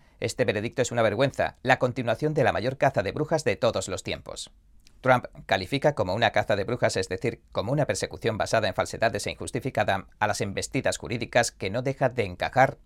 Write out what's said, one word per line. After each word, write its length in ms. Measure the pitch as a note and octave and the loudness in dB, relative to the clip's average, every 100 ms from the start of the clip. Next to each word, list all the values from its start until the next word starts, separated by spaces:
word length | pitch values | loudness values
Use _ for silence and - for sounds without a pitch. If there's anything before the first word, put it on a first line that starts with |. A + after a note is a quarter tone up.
| - _ | -20 _
Este 240 | F#2+ - | -4 0
veredicto 380 | B2+ G#2+ A#2 - | 0 2 -2 -2
es 100 | A#2+ | 0
una 100 | A#2+ | 2
vergüenza, 540 | A2 G#2 C3+ - E2+ - | 2 4 0 2 -2 -2
la 160 | B2 B2+ | 2 2
continuación 560 | B2+ A#2+ A#2 A2 D3+ | 2 -2 -2 -2 0
de 100 | D#3 | 2
la 80 | A2+ | 2
mayor 240 | F2 A#2 C3+ | 2 -2 0
caza 260 | C#3 - | 0 2
de 100 | G2 | -2
brujas 320 | - D3+ D#3+ | -4 -2 0
de 120 | - G2 | 0 0
todos 320 | A#2 G2 G2 | 0 0 -4
los 140 | F#2 | -8
tiempos". 480 | - E2+ - - - - _ - - - | -6 -8 -8 -14 -14 -18 _ -20 -20 -4
Trump 260 | B2+ B2+ - - - | 4 4 2 -12 -2
califica 480 | F#2+ F#2 C#3 D3+ | 0 0 2 2
como 200 | C#3+ F#2+ | 2 0
una 160 | G2+ A2 | 2 2
caza 220 | G#2 G#2+ | 2 2
de 100 | G2+ | 0
brujas, 320 | F#2+ A#2+ A2 F#2+ | 0 0 0 0
es 120 | F#2 | -2
decir, 320 | F#2+ A#2 - _ | -2 -4 -6 _
como 220 | - G2 | -6 -2
una 140 | D3 C3+ | 0 0
persecución 500 | G2+ - - A2+ G#2+ | -2 -4 -4 -2 -2
basada 320 | - A2+ G#2 | 0 2 2
en 60 | |
falsedades 520 | F2+ F#2+ - A2 G#2 - | 0 -4 0 0 0 -6
e 40 | |
injustificada, 760 | D#2+ E2+ A#2+ C3 A2+ G2+ G2 - - | -8 -6 -6 -4 0 0 0 -4 -2
a 80 | G#2+ | -2
las 140 | G2+ | 0
embestidas 580 | G2+ F#2+ - C3+ F#2 F2 | -2 -4 -4 -2 -2 -2
jurídicas 520 | D#2 A2+ A2+ B2 A#2 | -6 -6 0 2 2
que 200 | - G2+ | -2 -6
no 120 | A2 | -4
deja 260 | C3 C3 C3+ | -4 -2 -2
de 160 | B2 | 0
encajar 540 | G2 F2 E2 B2+ C3+ - | -4 -4 -2 4 2 2